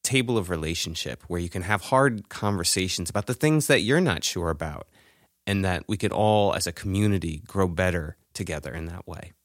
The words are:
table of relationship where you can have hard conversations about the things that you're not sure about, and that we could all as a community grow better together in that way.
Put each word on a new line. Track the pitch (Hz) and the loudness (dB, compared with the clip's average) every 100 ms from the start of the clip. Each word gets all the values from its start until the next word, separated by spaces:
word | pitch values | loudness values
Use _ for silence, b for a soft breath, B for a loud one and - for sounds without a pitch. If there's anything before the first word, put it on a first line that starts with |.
table | - 131 120 117 | 2 2 2 0
of | 87 | 0
relationship | 85 78 85 - 80 - 62 - | -2 -2 -4 -4 -6 -8 -10 -6
where | 87 | -4
you | 87 | -4
can | 95 | -6
have | 90 104 | -2 -2
hard | - 131 139 110 - | 2 4 4 2 -8
conversations | - 104 98 87 98 92 - 87 | -2 0 0 0 0 0 -2 -2
about | 101 - | -4 -4
the | |
things | 123 151 156 - | 0 2 2 4
that | 131 | 4
you're | 104 151 | 6 4
not | 170 80 | 4 0
sure | - 90 85 | -2 -2 -2
about, | 78 80 76 - b b b b _ - | -2 -4 -8 -16 b b b b _ -2
and | 98 | 0
that | 95 87 - | 0 -2 -2
we | 107 | -2
could | 107 | 0
all | - 107 107 101 | 2 4 6 4
as | - 90 | 2 -4
a | |
community | - 101 95 104 98 82 78 - | -4 -2 2 2 2 -2 -6 -6
grow | 101 92 | 0 0
better | 85 92 87 78 - _ | 2 0 0 -6 -12 _
together | - 85 78 73 | -10 -6 -6 -8
in | - 80 | -8 -8
that | 87 - | -10 -12
way. | 82 85 _ | -14 -14 _